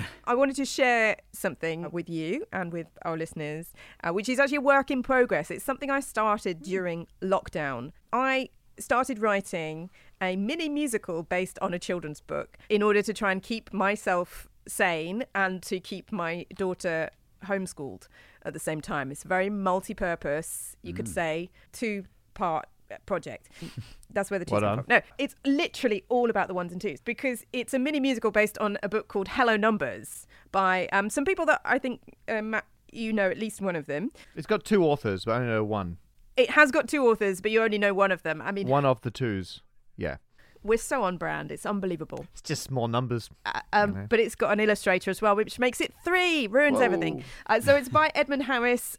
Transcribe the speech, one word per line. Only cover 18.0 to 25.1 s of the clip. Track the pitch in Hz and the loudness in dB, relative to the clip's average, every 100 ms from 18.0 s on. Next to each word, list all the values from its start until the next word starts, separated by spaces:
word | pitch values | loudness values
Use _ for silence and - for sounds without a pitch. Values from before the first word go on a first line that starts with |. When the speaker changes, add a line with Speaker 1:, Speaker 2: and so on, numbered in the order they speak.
| - - - _ | -18 -20 -20 _
Speaker 2:
at | - | -10
the | 151 | -6
same | - 156 | -4 -4
time. | - 151 135 | -4 -4 -4
It's | 143 170 | -8 -2
a | |
very | 185 196 | 0 0
multi-purpose, | 208 190 185 - 214 185 170 156 147 165 - - - | 0 0 0 -2 -4 -4 -2 -2 -4 -4 -10 -12 -14
you | 175 | -12
could | 123 226 | -8 -6
Speaker 1:
Mm. | |
Speaker 2:
say, | 185 165 160 180 - - | -2 -2 -2 -6 -14 -20
two-part | - 226 202 185 _ _ - 185 160 - _ _ - - | -6 -4 -4 -8 _ _ -4 -2 -2 -4 _ _ -18 -4
project. | 180 147 117 - - - - | -4 -4 -14 -16 -18 -14 -12
Speaker 1:
<laughs> | - - - | -14 -18 -6
Speaker 2:
That's | 202 196 | -4 -2
where | 196 | -2
the | 170 | 0
twos | |
Speaker 3:
Well | 104 | 2
Speaker 2:
come | 104 110 | 2 0
Speaker 3:
done. | 127 | 2
Speaker 2:
from. | 240 | 2
No, | - | 2